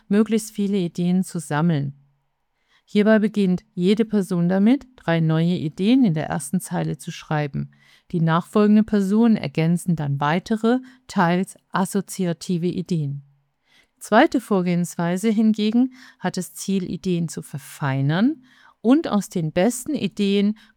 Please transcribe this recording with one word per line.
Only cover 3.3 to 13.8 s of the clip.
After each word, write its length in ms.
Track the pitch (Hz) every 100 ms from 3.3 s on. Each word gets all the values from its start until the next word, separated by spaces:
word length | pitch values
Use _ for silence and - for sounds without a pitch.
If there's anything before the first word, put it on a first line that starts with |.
| 208 196 180 _
jede 320 | - 175 220
Person 460 | 220 208 180 175 170
damit, 360 | 190 208 285 - _
drei 240 | - 165
neue 340 | 160 160 170
Ideen 500 | 180 156 - 196 262
in 80 | 233
der 140 | 156 -
ersten 340 | 165 - 185
Zeile 380 | - 175 160 156
zu 120 | -
schreiben. 600 | - - 151 147 143 143 _ _ _ -
Die 100 | 180
nachfolgenden 640 | 160 165 - 220 208 214
Personen 520 | 214 214 190 214 233 214
ergänzen 600 | 135 160 160 175 - 160
dann 240 | 143 139
weitere, 600 | 147 175 - 220 226 254 254 _ -
teils 500 | 202 170 180 190 - _
assoziative 960 | - 190 202 - - 180 165 - 180 175
Ideen. 560 | - 170 170 143 143 - _ _ _ _ _